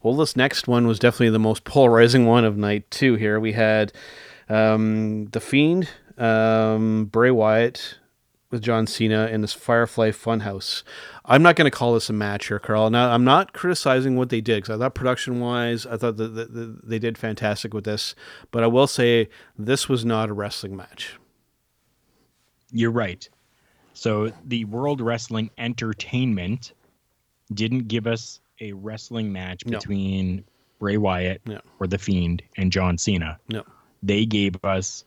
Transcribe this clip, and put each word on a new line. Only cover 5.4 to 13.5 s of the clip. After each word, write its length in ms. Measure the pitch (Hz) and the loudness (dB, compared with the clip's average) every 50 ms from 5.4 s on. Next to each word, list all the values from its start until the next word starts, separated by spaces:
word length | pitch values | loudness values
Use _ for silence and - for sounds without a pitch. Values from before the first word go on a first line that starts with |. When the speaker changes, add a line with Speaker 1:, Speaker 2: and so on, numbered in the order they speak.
| - - - 139 147 156 170 185 185 - - - _ _ - - | -6 0 2 4 4 4 2 2 -2 -4 -6 -18 _ _ -10 -2
Speaker 1:
um, 880 | 123 113 113 110 110 113 110 110 110 110 110 110 110 110 110 110 110 | 0 2 2 2 2 4 4 2 2 2 2 2 2 0 0 0 -2
Bray 260 | 104 - 113 117 127 | -2 2 4 4 4
Wyatt 680 | 131 117 107 107 107 110 117 123 131 - - - - - _ _ _ _ _ _ _ _ _ _ | 4 4 4 4 4 4 2 0 -2 -6 -14 -14 -16 -18 _ _ _ _ _ _ _ _ _ _
with 120 | - 117 | -8 -6
John 260 | 104 117 117 113 110 110 | -2 0 0 0 0 -2
Cena 380 | - - 110 110 110 107 110 113 | -2 0 0 2 2 2 0 0
in 140 | 113 107 | 0 -2
this 100 | 107 101 | -4 -4
Firefly 600 | - - - - 120 117 117 113 - - 113 110 | -6 -10 -2 2 2 2 2 2 2 0 0 0
Funhouse. 720 | 104 - - 113 117 113 104 107 98 95 - - - - - - - - - - - - _ | 0 -2 -4 -2 -2 -2 -2 -6 -8 -8 -8 -8 -8 -8 -10 -14 -20 -20 -18 -18 -20 -20 _
I'm 160 | - 120 139 160 | 4 6 8 8
not 140 | 170 165 - | 8 6 6
gonna 120 | 165 139 | 2 0
call 240 | - - 123 120 117 | 2 0 0 0 0
this 140 | 113 - - | 0 0 -2
a 40 | 113 | -4
match 340 | 107 107 104 101 101 - - | -4 -4 -4 -6 -6 -6 -6
here, 120 | 107 101 | -6 -8
Carl. 300 | - - 107 107 110 110 | -4 -2 0 2 2 2
Now, 200 | 113 120 123 123 | 4 4 4 4
I'm 140 | 120 120 123 | 4 4 4
not 260 | 127 135 165 196 - | 6 6 4 4 0